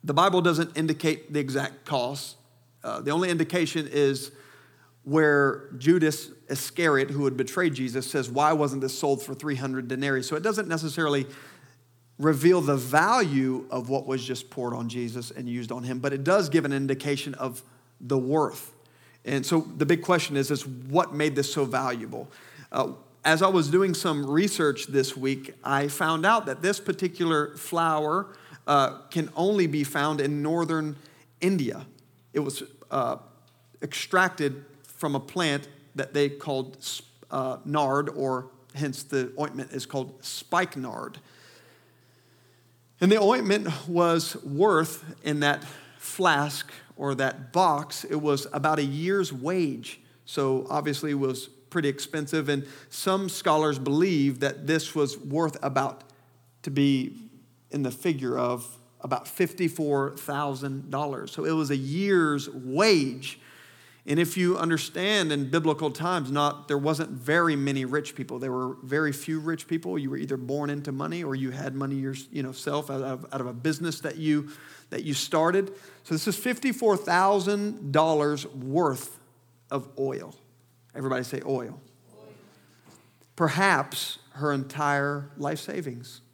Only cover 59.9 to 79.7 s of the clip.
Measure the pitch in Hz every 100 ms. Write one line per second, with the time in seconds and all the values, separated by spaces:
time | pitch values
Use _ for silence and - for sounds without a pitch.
59.9 | 143 139 - - 143 147 131 139 135 139
60.9 | 139 147 131 - - 156 160 147 139 135
61.9 | 156 202 185 156 147 143 131 127 139 220
62.9 | 180 135 131 135 - - - - - -
63.9 | _ - 147 170 185 180 180 165 160 -
64.9 | 165 190 214 165 143 135 165 160 147 151
65.9 | - 165 180 131 143 147 - - 143 143
66.9 | 156 160 131 123 165 170 143 139 135 127
67.9 | 147 147 - 131 123 131 127 127 131 127
68.9 | 143 151 143 - 160 156 160 - 165 175
69.9 | 180 139 135 139 131 123 143 147 143 147
70.9 | 135 156 170 156 135 131 131 139 135 135
71.9 | 139 135 131 - 143 131 127 - 147 147
72.9 | 135 135 131 - 139 123 120 156 156 165
73.9 | 160 151 160 156 147 147 - - - -
74.9 | - - 139 - 160 160 190 190 - -
75.9 | - - 160 214 180 247 240 269 247 226
76.9 | 196 202 175 196 202 180 208 208 - 143
77.9 | 147 160 151 147 147 139 135 127 151 160
78.9 | 127 - - _ _ _ _ _